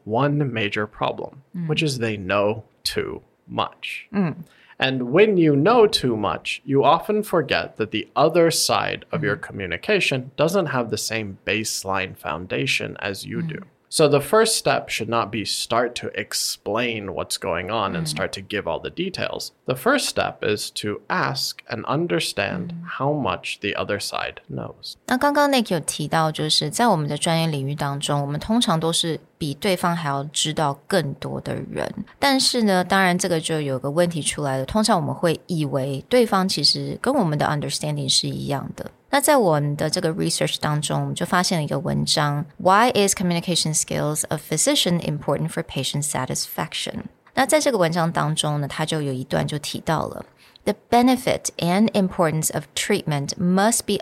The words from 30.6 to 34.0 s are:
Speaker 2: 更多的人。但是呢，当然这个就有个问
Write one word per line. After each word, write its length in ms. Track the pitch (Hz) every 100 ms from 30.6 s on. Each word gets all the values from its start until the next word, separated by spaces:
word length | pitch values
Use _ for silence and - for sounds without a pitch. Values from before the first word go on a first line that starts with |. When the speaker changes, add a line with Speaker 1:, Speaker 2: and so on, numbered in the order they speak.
| 151 143 -
Speaker 2:
更 260 | 190 147 143
多 260 | 139 135
的 140 | 139 117
人。 360 | - - - - 202 -
但 200 | 277 262
是 220 | 269 247
呢， 220 | 214 185
当 180 | 180 190
然 160 | 185 175
这 100 | 185
个 140 | 165
就 180 | 160 156
有 200 | 143 131
个 100 | 143
问 180 | 151